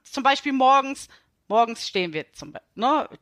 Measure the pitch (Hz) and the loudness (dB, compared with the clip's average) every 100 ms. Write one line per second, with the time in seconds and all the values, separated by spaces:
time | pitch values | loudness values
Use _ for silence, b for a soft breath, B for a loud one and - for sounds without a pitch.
0 | - - 269 269 285 269 262 269 269 277 | -14 -2 0 0 0 2 4 4 2 -6
1 | - b b _ - 214 226 226 - 196 | -14 b b _ -2 0 0 -2 -8 -4
2 | 180 156 143 - 151 - _ - 240 302 | -4 -6 -10 -16 -18 -18 _ -4 0 0
3 | - - | -2 -10